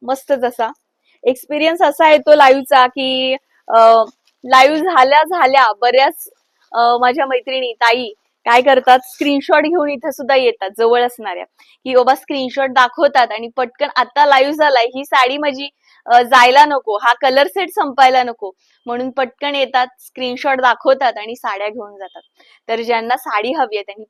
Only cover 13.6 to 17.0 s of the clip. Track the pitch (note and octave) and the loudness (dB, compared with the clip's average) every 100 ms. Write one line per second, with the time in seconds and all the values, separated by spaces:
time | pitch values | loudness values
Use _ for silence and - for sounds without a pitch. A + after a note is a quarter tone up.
13.6 | B3 - C#4+ - A#3+ - D4 C4+ C#4 D4+ | -8 -6 -6 -4 -4 0 2 4 2 0
14.6 | D4+ B3+ A#3 B3+ C#4+ D4 B3+ C#4+ D4 C4 | 0 2 -2 -6 -4 0 0 -2 -6 -6
15.6 | C#4+ _ _ _ - A#3+ A#3+ B3+ B3 C4+ | -12 _ _ _ 0 2 4 4 4 6
16.6 | D4+ C#4+ A3 G#3 | 4 2 -4 -4